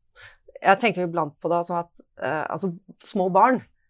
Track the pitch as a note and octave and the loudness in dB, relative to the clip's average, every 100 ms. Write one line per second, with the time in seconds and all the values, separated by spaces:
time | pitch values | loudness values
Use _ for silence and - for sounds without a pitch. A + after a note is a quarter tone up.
0 | _ _ - - - - - G3 A3+ F3+ | _ _ -20 -20 -20 -2 2 4 2 0
1 | F3 E3 D3+ - E3 E3+ E3+ F3 E3+ _ | -2 -2 -4 -4 -2 -2 -2 -6 -6 _
2 | _ - - D3+ - - F#3+ E3+ - - | _ -8 -6 -4 -4 -6 -6 -6 -14 -16
3 | - G3+ F#3 F3+ A#3+ B3+ - _ _ | -8 -2 2 4 4 4 -4 _ _